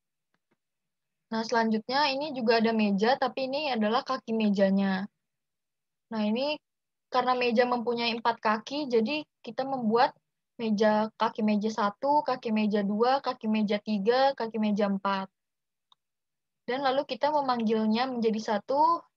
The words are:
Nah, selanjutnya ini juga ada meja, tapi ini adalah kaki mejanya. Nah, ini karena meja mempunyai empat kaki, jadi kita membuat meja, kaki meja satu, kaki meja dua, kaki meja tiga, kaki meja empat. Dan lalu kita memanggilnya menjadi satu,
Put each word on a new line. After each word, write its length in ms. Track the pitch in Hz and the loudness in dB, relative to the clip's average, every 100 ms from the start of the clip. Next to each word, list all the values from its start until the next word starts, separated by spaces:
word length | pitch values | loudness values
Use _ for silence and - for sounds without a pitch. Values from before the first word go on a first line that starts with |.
| _ _ _ _ _ _ _ _ _ _ _ _ _ 226 | _ _ _ _ _ _ _ _ _ _ _ _ _ -6
Nah, 60 | |
selanjutnya 640 | 226 233 226 220 - 262 294 269 | -2 0 0 0 -2 0 0 0
ini 160 | 311 | -4
juga 320 | 262 233 226 | -2 2 4
ada 80 | 220 | 4
meja, 460 | 226 208 196 220 269 | 2 2 2 2 2
tapi 320 | 254 254 262 | 0 -2 -4
ini 260 | 277 302 240 | -4 -2 -2
adalah 300 | 214 240 269 | 0 0 -2
kaki 260 | 262 - | -6 -4
mejanya. 720 | 226 214 196 196 196 196 190 202 - _ _ _ _ _ _ _ _ _ | -2 0 2 2 4 2 -2 -4 -12 _ _ _ _ _ _ _ _ _
Nah, 80 | 220 | -4
ini 320 | 208 226 285 302 - _ _ _ _ | -2 0 -2 -4 -10 _ _ _ _
karena 240 | 254 247 247 | -2 0 0
meja 320 | 247 233 247 | 2 2 2
mempunyai 460 | 247 226 233 233 | 0 -2 -2 -2
empat 260 | 226 240 226 | -2 -2 -2
kaki, 480 | 220 220 - 277 285 | -2 -2 -4 -8 0
jadi 320 | 233 220 302 294 _ | 0 0 -2 -6 _
kita 240 | - 226 269 | -12 -8 -6
membuat 480 | 269 226 233 294 - _ _ _ - | -4 0 2 2 0 _ _ _ -8
meja, 560 | 226 208 214 214 220 - | -2 2 4 2 0 -2
kaki 260 | 220 220 | -4 0
meja 240 | 214 208 214 | 0 0 0
satu, 560 | 220 208 - 277 294 | -2 -2 -2 0 2
kaki 300 | 294 247 233 | 0 -4 -2
meja 260 | 214 208 208 | -2 0 0
dua, 400 | 202 208 240 - | -2 0 2 0
kaki 320 | 254 254 220 | -2 -6 -2
meja 240 | 214 208 208 | 0 0 -2
tiga, 500 | - 208 196 254 269 | -2 -2 2 4 2
kaki 240 | 269 226 220 | 2 -4 -2
meja 320 | 214 208 202 | -2 0 0
empat. 400 | 196 196 196 190 _ _ _ _ _ _ _ _ _ _ _ _ _ | 0 -2 -2 -4 _ _ _ _ _ _ _ _ _ _ _ _ _
Dan 160 | - 254 | -6 -2
lalu 240 | 277 269 | 0 0
kita 240 | 294 247 285 | -2 -2 0
memanggilnya 800 | 302 269 247 220 220 220 220 262 | 0 0 0 0 0 2 0 0
menjadi 480 | 247 220 214 220 208 | 0 0 -2 -2 -4
satu, 400 | - 277 311 330 - | 0 2 2 2 -4